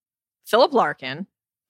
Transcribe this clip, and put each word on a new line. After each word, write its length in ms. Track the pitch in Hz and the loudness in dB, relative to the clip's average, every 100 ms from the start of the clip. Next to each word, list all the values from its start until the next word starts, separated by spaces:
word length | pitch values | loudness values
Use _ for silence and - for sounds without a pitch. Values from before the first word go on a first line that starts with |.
| _ _ _ _ - | _ _ _ _ -2
Philip 260 | 214 311 | 2 2
Larkin, 540 | 269 160 147 131 131 196 _ _ _ _ | 2 -2 -4 -10 -12 -14 _ _ _ _